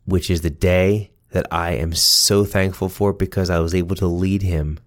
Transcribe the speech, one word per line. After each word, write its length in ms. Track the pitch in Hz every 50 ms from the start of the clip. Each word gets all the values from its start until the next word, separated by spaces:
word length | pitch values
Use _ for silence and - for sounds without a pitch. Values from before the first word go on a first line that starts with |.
| -
which 260 | - 92 87 - -
is 120 | 90 82 82
the 80 | 82
day 600 | 73 - - 90 90 92 92 98 104 107 101 - _ _ _ _
that 220 | - 92 - - 82
I 200 | 85 85 87 87
am 200 | 58 80 87 85
so 520 | - - - - - - - 101 101 101
thankful 440 | 101 - 98 95 98 95 - 95 92
for 240 | - - 101 101 90
because 380 | - 95 90 - 98 92 87
I 80 | 87 82
was 160 | 82 82 90
able 220 | 90 87 87 98
to 100 | 87 95
lead 360 | 87 85 87 92 95 98 98 98
him 360 | 90 85 78 76 76 80 - -